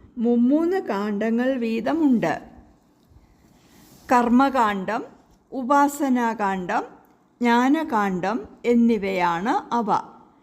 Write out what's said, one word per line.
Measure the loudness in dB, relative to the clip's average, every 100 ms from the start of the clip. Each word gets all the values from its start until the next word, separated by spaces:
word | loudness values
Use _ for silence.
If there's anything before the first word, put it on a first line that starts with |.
| -16 -4
മുമ്മൂന്ന് | 0 2 4 2 0 -2
കാണ്ഡങ്ങൾ | -2 -4 -4 -2 -2 0 0
വീതമുണ്ട്. | -2 -2 -4 -2 0 2 2 0 -4 -10 -20 -20 _ _ _ _ -20 _ _ _ _ _ -20 -20 -14 0
കർമ്മകാണ്ഡം, | 2 4 4 2 2 0 -2 -4 -6 -8 -18 _ _ _
ഉപാസനാകാന്ഡം, | -8 0 2 2 0 0 0 0 -2 -4 -4 -4 -6 -6 -14 _ _ _ -2
ജ്ഞാനകാന്ഡം | 2 4 4 2 0 -2 0 -2 -4 -4 -8 -6
എന്നിവയാണ് | 0 4 4 2 -2 0 0 0 -2 -4 -2
അവ. | -4 -2 -2 -4 -16 -20 _